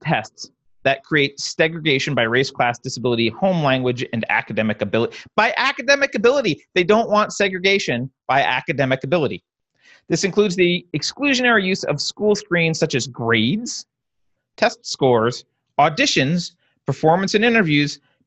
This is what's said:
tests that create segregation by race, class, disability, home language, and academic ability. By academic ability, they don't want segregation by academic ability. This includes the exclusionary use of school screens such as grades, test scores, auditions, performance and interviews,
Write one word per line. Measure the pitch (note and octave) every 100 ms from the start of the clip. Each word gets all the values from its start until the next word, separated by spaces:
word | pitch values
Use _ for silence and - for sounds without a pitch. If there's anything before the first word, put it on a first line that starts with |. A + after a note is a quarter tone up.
tests | D3+ C3 - - - _ _ _
that | C3+ C3+
create | - D#3 C#3 -
segregation | - - D#3+ E3 D#3 C3+ C#3+
by | B2+
race, | A#2 B2 C3+
class, | - B2 A#2
disability, | C3 - B2 A#2 A2+
home | - F#3+ F3
language, | C#3+ C3 B2 B2 -
and | A#2 -
academic | A2 - G#2+ A2 G#2
ability. | G2+ A2+ A2+ - - -
By | A3+ -
academic | C4 C#4+ B3 C#4 C#4
ability, | A3+ A#3 C#4+ A3+ D3 _
they | F3+
don't | F3+ G#3+ A3+
want | G#3 G#3+
segregation | - G3+ F#3 F#3+ G3 - B2 C3 _ -
by | C3
academic | G2 B2+ - B2 C3 C3
ability. | - C3+ B2+ F2+ _ _ _ _ _ _ -
This | E3
includes | G3 G3+ G#3 F3
the | F3 F3 -
exclusionary | E3 - - C#4+ B3+ B3 A3
use | F#3 F#3+
of | - D3
school | - - G#3
screens | G3+ - F3 D#3+ D#3+
such | D#3 C3+
as | B2+
grades, | B2 A2+ A2+ A2+ G#3+ A#3+ - - _ _ _ _ _ _ -
test | - -
scores, | - - C3+ A#2 A#2 A#2+ - _ _ -
auditions, | D3+ D3+ D4 - C3+ F3 E3+ - _ _
performance | - C3+ D#3 F3 G3
and | G#3
interviews, | A#3+ A3+ E3+ D3 C#3+ - _ _